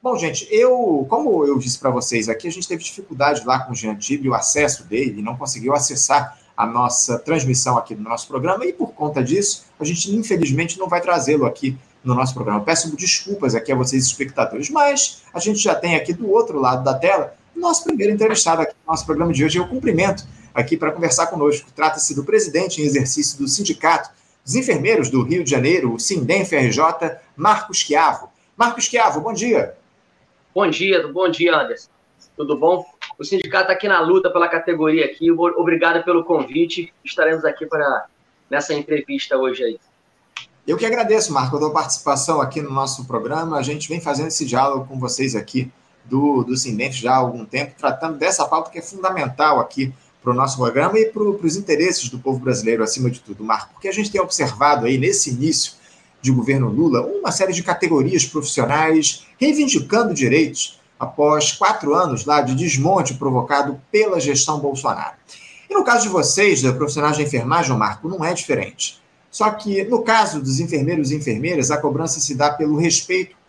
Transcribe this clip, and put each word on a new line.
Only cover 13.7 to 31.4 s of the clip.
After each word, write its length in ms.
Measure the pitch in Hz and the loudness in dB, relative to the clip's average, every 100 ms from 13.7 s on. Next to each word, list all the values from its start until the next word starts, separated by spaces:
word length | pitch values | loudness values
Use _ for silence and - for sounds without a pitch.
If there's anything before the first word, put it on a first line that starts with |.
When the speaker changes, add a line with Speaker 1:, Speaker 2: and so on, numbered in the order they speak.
Speaker 1:
a 20 | |
vocês, 320 | 131 127 135 127 | 0 0 0 0
espectadores, 640 | - 139 - 120 107 147 | -2 -6 -2 -2 -4 -4
mas 540 | 302 285 277 - - - | 2 2 2 -2 -4 -12
a 60 | 170 | -6
gente 180 | 208 208 | -2 0
já 160 | 208 | 0
tem 220 | 165 175 160 | 0 2 0
aqui 160 | - | 0
do 180 | 170 220 | -4 2
outro 300 | 208 226 151 | 2 2 2
lado 240 | 127 131 | 2 2
da 100 | 135 | 0
tela 400 | 131 175 196 - - _ 339 | 2 2 2 -2 -10 _ -4
o 20 | |
nosso 240 | 349 320 | 0 0
primeiro 300 | - 277 208 | 0 0 2
entrevistado 500 | 208 220 214 170 165 | 2 2 2 2 2
aqui 120 | 160 - - | 0 -4 -6
no 60 | |
nosso 120 | 160 | -4
programa 280 | - 151 170 | -2 -2 0
de 120 | 131 | 2
hoje. 140 | 151 180 | 2 0
Eu 80 | 175 | -2
cumprimento 580 | 262 262 170 196 196 - - - | -2 0 2 0 -2 -8 -20 -10
aqui 220 | - 120 160 | -6 -2 -2
pra 160 | 151 | -2
conversar 340 | 156 170 - 165 | -2 -2 0 0
conosco. 400 | 170 147 147 - | 0 0 0 -6
Trata-se 400 | - 156 156 - | -2 0 0 -4
do 80 | 143 | -4
presidente 580 | 139 214 190 147 185 156 | 0 0 2 -2 -2 -2
em 40 | |
exercício 520 | 147 135 127 - 147 - | 0 0 0 -2 -4 -4
do 100 | 139 | -4
Sindicato 600 | - 202 - 160 165 - _ _ _ | -2 -2 0 2 0 -2 _ _ _
dos 100 | - | -4
Enfermeiros 560 | 214 254 160 175 214 123 | -2 0 0 2 2 2
do 140 | 131 | 0
Rio 180 | 120 175 | 0 -2
de 80 | 143 | 0
Janeiro, 440 | 131 127 180 131 | 0 2 2 0
o 40 | 117 | -2
sindem 440 | - 190 113 190 | -4 -2 0 0
F 120 | 190 | 2
R 160 | 151 127 | 2 2
J, 500 | 107 160 165 165 - _ | 4 2 2 -4 -6 _
Marcos 440 | - 170 175 - - | -2 2 2 0 -4
Chiavo. 520 | - 147 156 123 - _ _ - | 0 4 4 0 -8 _ _ 0
Marcos 280 | 240 240 | 0 0
Chiavo, 360 | - 240 220 151 | -2 2 2 2
bom 120 | 190 | -4
dia. 420 | 190 240 220 - - _ _ _ _ _ _ _ | -4 2 2 0 -8 _ _ _ _ _ _ _
Speaker 2:
Bom 160 | - 196 | 0 2
dia, 360 | - 190 185 151 | 2 2 2 2
bom 200 | 151 185 | 0 0
dia, 260 | 165 | 2